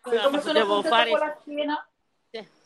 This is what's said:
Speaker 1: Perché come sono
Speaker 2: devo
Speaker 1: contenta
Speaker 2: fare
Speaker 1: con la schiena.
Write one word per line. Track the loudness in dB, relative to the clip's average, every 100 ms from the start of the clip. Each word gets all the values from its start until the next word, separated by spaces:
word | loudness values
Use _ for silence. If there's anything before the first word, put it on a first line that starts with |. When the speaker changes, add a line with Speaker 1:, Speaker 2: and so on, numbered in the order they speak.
Speaker 1:
Perché | -2 0
come | 2 0
sono | 0
Speaker 2:
devo | 0 2
Speaker 1:
contenta | 0 2 2
Speaker 2:
fare | 2
Speaker 1:
con | 0
la | -2 -6
schiena. | -10 -6 -4 -6 -8 _ _ _ _ -16 -16 _